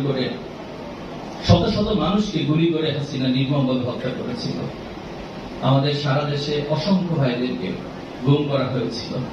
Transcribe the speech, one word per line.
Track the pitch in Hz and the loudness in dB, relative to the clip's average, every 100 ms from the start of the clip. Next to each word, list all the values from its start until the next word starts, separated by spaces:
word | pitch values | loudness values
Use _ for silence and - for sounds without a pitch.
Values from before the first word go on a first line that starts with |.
| 135 | 2
করে | 127 120 - - - - - - - - - - - - | 0 0 -4 -10 -12 -12 -12 -12 -10 -10 -10 -10 0 6
শত | 175 160 | 6 6
শত | 214 220 | 2 2
মানুষকে | 190 160 208 - 151 | 2 2 2 2 0
গুলি | 143 160 165 | 2 4 4
করে | 156 135 | 2 0
হাসিনা | 139 - 127 127 | -2 -2 -2 2
নির্মমভাবে | 127 135 143 127 123 | 2 2 2 2 2
হত্যা | 110 - 131 | -2 -4 -4
করেছিল। | - 123 123 - - 139 - - - - - - - - - | -4 -4 -4 -4 -4 -6 -8 -12 -12 -12 -12 -12 -10 -10 -2
আমাদের | 131 135 147 | 2 4 4
সারা | 143 139 147 | 0 0 0
দেশে | 143 143 - 147 143 | 0 -2 0 -2 0
অসংখ্য | 147 190 185 170 | 0 2 2 2
ভাইদেরকে | 143 127 120 127 - 92 - - - - - 131 | 2 2 2 -2 -2 -4 -6 -8 -10 -12 -2 4
গুম | 147 143 | 4 4
করা | 139 | 0
হয়েছিল। | 123 127 - - - - 117 | 0 0 -2 -4 -6 -6 -6